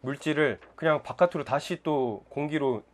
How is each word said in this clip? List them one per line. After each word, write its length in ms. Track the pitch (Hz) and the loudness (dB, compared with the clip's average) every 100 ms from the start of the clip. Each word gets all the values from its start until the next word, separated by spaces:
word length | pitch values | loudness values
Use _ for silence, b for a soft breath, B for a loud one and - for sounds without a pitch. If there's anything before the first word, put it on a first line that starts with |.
물질을 600 | 127 139 156 151 147 101 - - | -6 -4 -2 2 2 0 -10 -4
그냥 260 | 160 151 | 0 0
바깥으로 420 | - - 175 170 | -2 2 2 2
다시 380 | 139 139 - 175 | -2 -2 -2 -6
또 420 | - 147 123 104 - | 0 0 0 -2 -8
공기로 540 | - 147 151 139 113 - | -6 -4 0 0 -2 -4